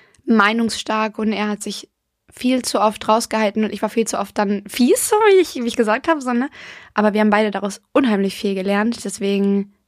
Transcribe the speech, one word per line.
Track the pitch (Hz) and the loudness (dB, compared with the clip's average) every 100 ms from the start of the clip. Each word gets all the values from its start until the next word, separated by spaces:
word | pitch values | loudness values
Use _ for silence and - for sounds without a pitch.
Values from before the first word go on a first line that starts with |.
| _ _ - | _ _ 0
meinungsstark | 220 202 226 226 - - 220 220 214 | 2 2 0 -2 -4 -4 -4 -4 -4
und | 220 | -4
er | 196 208 | -2 -4
hat | 208 | -6
sich | 208 202 - _ _ _ _ | -8 -12 -16 _ _ _ _
viel | - 247 254 | -6 -2 0
zu | 247 226 | 0 0
oft | 208 208 - | 0 0 0
rausgehalten | 220 233 220 214 220 214 | 0 0 -2 0 0 -2
und | |
ich | 202 | -2
war | 214 | -4
viel | 233 226 | -2 -2
zu | - | -4
oft | 202 - | -6 -4
dann | 202 202 202 | -2 -2 -4
fies, | - 247 427 - | 0 2 2 2
so | 427 | 2
wie | 440 381 | 6 6
ich, | 339 277 | 4 -2
wie | 233 | -4
ich | 240 | 0
gesagt | 214 226 330 | 0 0 0
habe, | 320 | -2
so, | 247 | 0
ne? | 240 269 - - - - | -2 -2 -8 -20 -20 -8
Aber | - 214 | 0 2
wir | 208 | 2
haben | 214 | 4
beide | 208 220 | 4 2
daraus | 196 196 - _ | -2 -6 -10 _
unheimlich | - 262 202 196 - | 0 2 2 0 -2
viel | 202 190 | -4 -2
gelernt, | 190 202 220 233 | -2 0 0 -4
deswegen | 202 - 202 196 196 202 202 _ | -8 -6 -2 0 2 0 -2 _